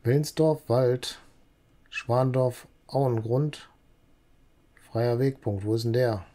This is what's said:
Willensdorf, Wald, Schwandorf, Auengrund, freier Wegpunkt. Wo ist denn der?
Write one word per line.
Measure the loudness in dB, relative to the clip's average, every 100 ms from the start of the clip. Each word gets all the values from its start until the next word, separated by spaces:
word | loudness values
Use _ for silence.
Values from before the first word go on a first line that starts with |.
Willensdorf, | 2 0 0 0 2 2 0
Wald, | 2 2 0 -4 -12 -20 _ _ _ _ _ _
Schwandorf, | -12 -2 0 2 2 0 -2 -20 _ -6
Auengrund, | -2 0 -2 0 0 -2 -6 -20 _ _ _ _ _ _ _ _ _ _ _ -8
freier | -2 0 2
Wegpunkt. | 0 -2 -6 -4 -2
Wo | -2
ist |
denn | 0
der? | 0 0 -2 -8